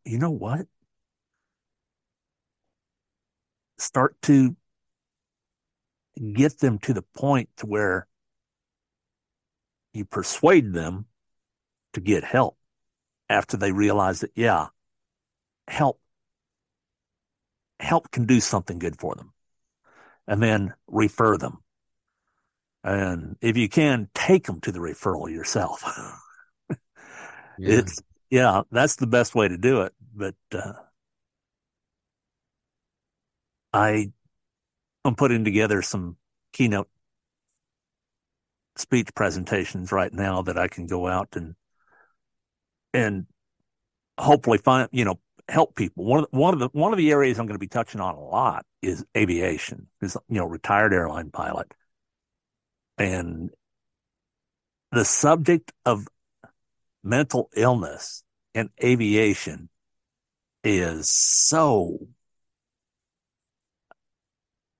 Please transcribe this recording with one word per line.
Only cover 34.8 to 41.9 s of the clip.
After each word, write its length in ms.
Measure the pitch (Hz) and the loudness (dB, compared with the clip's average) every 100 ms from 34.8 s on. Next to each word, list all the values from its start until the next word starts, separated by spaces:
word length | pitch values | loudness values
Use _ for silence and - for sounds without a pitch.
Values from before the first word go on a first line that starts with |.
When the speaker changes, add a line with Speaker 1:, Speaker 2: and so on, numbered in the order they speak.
| _ _ | _ _
Speaker 1:
I'm 120 | 131 | -2
putting 280 | - 139 117 | 2 2 2
together 380 | 107 104 107 101 | 2 2 2 2
some 360 | - 98 87 - _ _ _ | 0 -6 -8 -12 _ _ _
keynote 340 | - 120 101 - _ _ _ _ _ _ _ _ _ _ _ _ _ _ _ _ _ _ | -2 0 0 -4 _ _ _ _ _ _ _ _ _ _ _ _ _ _ _ _ _ _
speech 320 | - - 123 - | -14 0 0 0
presentations 760 | - 98 90 87 101 87 95 90 | -2 -2 -2 -2 -4 -4 -8 -2
right 220 | 98 95 | -2 -2
now 300 | 98 95 92 | -2 -2 -2
that 120 | 92 | -2
I 120 | 87 90 | -2 -4
can 180 | - | -4
go 220 | 85 90 90 | -6 -4 -2
out 220 | 92 - | -2 -4
and, 200 | 87 82 - _ _ _ | -10 -12 -16 _ _ _